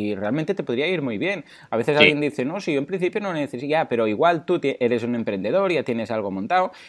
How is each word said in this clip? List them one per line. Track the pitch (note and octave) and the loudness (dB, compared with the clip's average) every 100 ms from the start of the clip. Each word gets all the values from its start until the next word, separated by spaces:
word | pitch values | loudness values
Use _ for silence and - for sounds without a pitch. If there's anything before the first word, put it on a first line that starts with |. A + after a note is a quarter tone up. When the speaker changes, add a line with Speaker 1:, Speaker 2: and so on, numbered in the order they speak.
| G#2 | -2
Speaker 1:
y | F#2+ | -2
realmente | G#2 C#3+ D#3 | -2 -2 -2
te | F#3 | -4
podría | C#3 A#2+ D#3 | -4 -2 -2
ir | F3+ | -2
muy | C3+ G#2 | -2 -2
bien. | E3 G3 - - - | -2 -4 -8 -20 -4
A | A2+ | -2
veces | A#2+ D3 | 2 6
Speaker 2:
Sí. | |
Speaker 1:
alguien | D3+ D3 | 6 4
dice, | D3 - C3 | 0 -2 -4
"No, | F#3+ | -4
si | F#3 | -2
yo | C#3+ | -2
en | C#3+ | -2
principio | F#3 F3+ G#3 | -2 -2 -2
no | G3+ | -4
necesito", | D#3+ C#3 A#2+ C#3+ | -4 -4 -6 -2
ya, | D#3 C3+ | 0 2
pero | A#2 A2 | 2 2
igual | G#2+ E3 E3+ - | 4 4 4 0
tú | F3 | 0
ti-, | C#3 - | 0 0
eres | A#2+ A#2+ | 2 2
un | A#2 A#2+ | 0 -2
emprendedor, | A2+ G2 G2 F3 G3 | -2 -2 0 0 2
ya | D#3 | 0
tienes | B2+ A#2 A2 | 0 -2 -2
algo | A2 G2+ | -2 -2
montado, | F#2+ G#2 F#3 F#3 - | -4 0 2 2 -4